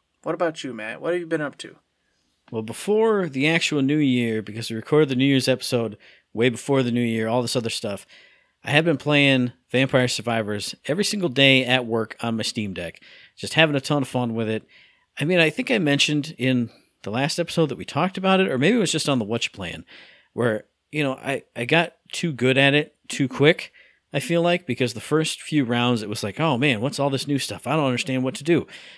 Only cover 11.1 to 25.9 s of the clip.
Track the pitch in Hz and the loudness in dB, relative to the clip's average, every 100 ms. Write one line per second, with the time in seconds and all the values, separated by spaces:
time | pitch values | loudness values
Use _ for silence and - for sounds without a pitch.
11.1 | 214 175 123 135 131 120 131 120 113 107 | -2 -2 4 6 6 4 0 0 -2 -4
12.1 | - 117 113 - - 104 87 85 - - | -4 -4 -2 -4 -4 -6 -6 -8 -10 -20
13.1 | - - - - - 160 143 - 147 127 | -20 -20 -12 -4 2 4 2 0 0 0
14.1 | 127 123 113 110 110 - - _ _ _ | -2 -2 -2 -2 -4 -6 -20 _ _ _
15.1 | - 147 180 160 156 254 214 151 139 - | -6 0 2 2 0 -2 0 2 2 2
16.1 | 151 143 - 131 127 113 - _ _ 98 | 0 -4 -2 0 2 0 -6 _ _ -6
17.1 | 117 139 - 165 - 151 123 - - 180 | -2 -2 -2 -4 0 0 -2 -6 -2 -2
18.1 | 185 190 190 190 131 156 247 - 156 151 | -2 0 2 2 2 2 2 0 0 0
19.1 | 131 101 117 - - 90 80 - - - | 0 0 -4 -4 -8 -10 -10 -16 -20 -20
20.1 | - _ - 117 107 - _ _ 151 139 | -20 _ -2 -2 -2 -6 _ _ -4 -2
21.1 | 127 - 135 - - 120 160 165 - _ | -4 -6 -6 -6 -8 0 2 0 -4 _
22.1 | - 175 123 123 131 139 143 147 _ - | -6 -4 0 2 4 4 4 0 _ -10
23.1 | - 135 - 143 180 - _ - _ _ | -4 -2 2 4 2 -2 _ -20 _ _
24.1 | 143 - 170 170 175 - 120 123 - - | -6 -2 0 2 0 -2 -2 -2 -4 -2
25.1 | 151 156 - - 151 117 120 120 | 0 0 -4 -2 0 2 2 2